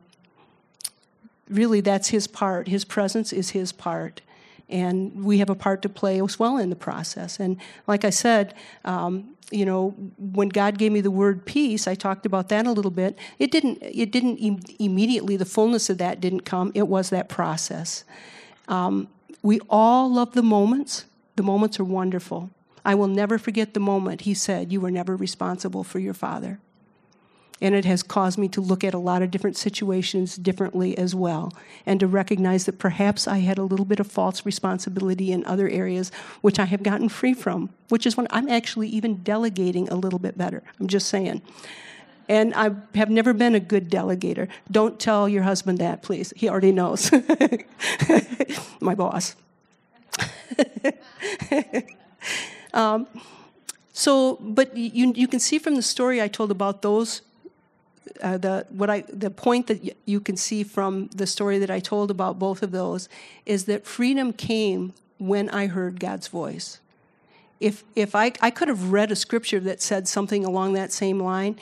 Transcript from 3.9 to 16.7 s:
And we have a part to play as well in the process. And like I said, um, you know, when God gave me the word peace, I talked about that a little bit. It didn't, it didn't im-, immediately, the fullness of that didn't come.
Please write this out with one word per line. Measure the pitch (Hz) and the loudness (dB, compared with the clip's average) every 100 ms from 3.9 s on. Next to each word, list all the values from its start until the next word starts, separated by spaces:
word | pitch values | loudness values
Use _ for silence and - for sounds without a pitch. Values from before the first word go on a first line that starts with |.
| 165 165 - - _ - - - | -6 -8 -12 -20 _ -20 -20 -8
And | 185 180 185 190 196 | -2 0 0 -2 -4
we | 196 208 | 2 4
have | 196 | 4
a | 190 | 2
part | 196 196 | 0 0
to | 202 | -2
play | 202 196 190 | -2 0 0
as | 190 - | -2 0
well | 226 269 | 0 2
in | 185 | -2
the | 175 | -4
process. | - - 170 - 180 - | -6 -8 -8 -10 -10 -6
And | 190 185 - - - | -4 -4 -8 -10 -2
like | 208 208 | 2 2
I | |
said, | - 240 226 196 - - - - | 2 4 4 2 -4 -20 -12 -6
um, | 180 175 185 214 302 - | -4 -2 -4 -8 -18 -8
you | 202 190 | -2 0
know, | 185 190 202 190 - | 0 -2 -4 -12 -12
when | 196 190 202 | -4 0 2
God | 196 202 202 | 2 2 2
gave | 220 | 2
me | 208 | 4
the | 202 | 2
word | 190 202 190 - | 2 2 2 -2
peace, | 285 285 214 - | 0 0 0 -2
I | 190 | -2
talked | 196 190 208 | -2 -2 -2
about | 190 185 | -2 0
that | 208 240 | 0 2
a | |
little | 214 202 | 0 0
bit. | 175 185 - - - | 0 -2 -4 -12 -2
It | 269 | 0
didn't, | 320 277 - | 2 2 -2
it | 50 - 226 | -6 -4 0
didn't | 247 247 233 | 2 0 0
im-, | 214 196 175 - | 0 -2 -6 -4
immediately, | 208 185 226 240 190 196 | 0 2 2 2 0 -2
the | 185 | 0
fullness | - 220 233 - | 2 4 4 0
of | 180 | 0
that | 180 - | -2 -2
didn't | 180 185 | -2 -2
come. | - 185 180 | -2 -2 0